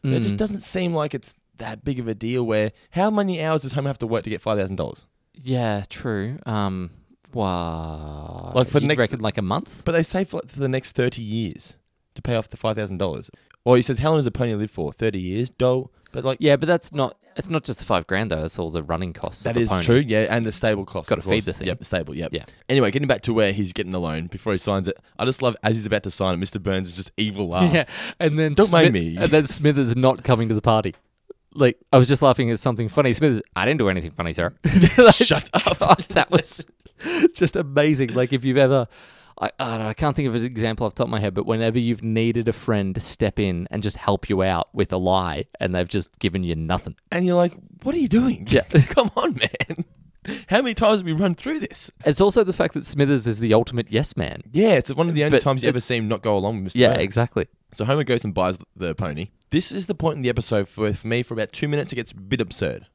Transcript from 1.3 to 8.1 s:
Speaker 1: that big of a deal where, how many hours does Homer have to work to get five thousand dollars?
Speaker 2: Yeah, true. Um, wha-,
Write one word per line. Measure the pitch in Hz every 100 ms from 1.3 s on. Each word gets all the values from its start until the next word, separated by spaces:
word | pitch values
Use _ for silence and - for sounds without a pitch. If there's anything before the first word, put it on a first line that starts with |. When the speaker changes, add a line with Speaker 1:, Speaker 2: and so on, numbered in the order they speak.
| - _ -
Speaker 1:
that | 113 110
big | 143 127
of | 113
a |
deal | 107 113 123
where, | 117 107 107 _ _
how | 175 208
many | 214 196 175
hours | 156 160
does | 135
Homer | 131 139
have | 135
to | 113
work | 113
to | 110
get | 101
five | 110 104
thousand | 95 92
dollars? | 67 50 _ _ _
Speaker 2:
Yeah, | - 127 127 113 101 101
true. | - 123 104 104 143
Um, | - 107 98 95 87 - _ _ _
wha-, | 123 98 90 85 82 80 78 76